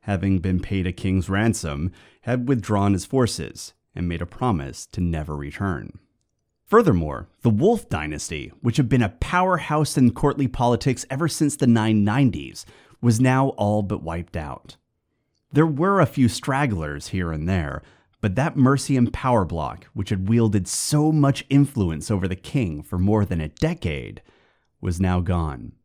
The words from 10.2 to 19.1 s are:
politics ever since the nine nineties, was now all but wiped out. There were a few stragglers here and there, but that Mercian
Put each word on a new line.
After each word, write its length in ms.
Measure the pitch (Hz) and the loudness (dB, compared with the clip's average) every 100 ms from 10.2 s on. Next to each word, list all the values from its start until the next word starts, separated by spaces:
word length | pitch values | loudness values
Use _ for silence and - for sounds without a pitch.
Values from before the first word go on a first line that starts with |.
| 143 143 135 | 0 2 -2
politics 580 | - 123 117 139 123 - | 0 0 2 0 -2 -6
ever 180 | 131 165 | -4 -4
since 280 | - 147 - | 0 -2 2
the 120 | 131 | 4
nine 360 | 117 110 107 | 4 4 4
nineties, 600 | 104 117 135 76 67 - - - _ _ | 4 4 2 0 -10 -16 -20 -20 _ _
was 180 | 120 110 | 2 4
now 300 | 131 131 135 | 4 4 0
all 320 | - 104 107 | 0 0 2
but 220 | 101 - | 0 -6
wiped 340 | 76 82 82 85 | -6 -8 -6 -8
out. 400 | 73 65 - - _ _ _ _ _ _ _ | -8 -12 -18 -20 _ _ _ _ _ _ _
There 140 | 135 160 | 2 2
were 340 | 139 185 196 | 2 2 4
a 60 | 156 | 2
few 240 | - 123 | 4 2
stragglers 800 | - - 135 147 95 76 71 - | 2 -4 -2 -2 -2 -4 -8 -6
here 240 | 95 87 | -4 -4
and 180 | 78 80 | -4 0
there, 320 | 92 73 69 - _ _ _ | 0 -2 -8 -14 _ _ _
but 140 | 107 95 | -2 0
that 200 | 151 147 | -2 4
Mercian 540 | 131 139 - 135 117 | 4 4 0 0 0